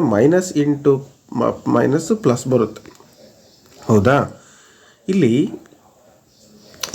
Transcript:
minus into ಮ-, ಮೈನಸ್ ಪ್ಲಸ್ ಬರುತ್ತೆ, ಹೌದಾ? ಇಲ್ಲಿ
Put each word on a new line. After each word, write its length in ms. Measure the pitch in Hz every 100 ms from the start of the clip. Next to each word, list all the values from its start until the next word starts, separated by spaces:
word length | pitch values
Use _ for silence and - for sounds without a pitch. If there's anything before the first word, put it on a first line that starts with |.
| 143
minus 340 | 104 143 180 185 147
into 300 | 147 143 143 135 - _ - 120
ಮ-, 180 | 117 - 123 120
ಮೈನಸ್ 360 | 127 151 165 214
ಪ್ಲಸ್ 240 | 135 120 131
ಬರುತ್ತೆ, 280 | 123 107 - - - - _ - _ _ _ _ - -
ಹೌದಾ? 280 | 107 107 139 101 - - - _ _ _ _ -
ಇಲ್ಲಿ 280 | 190 127 123 185 - - _ _ _ _ _ _ _ - - - - -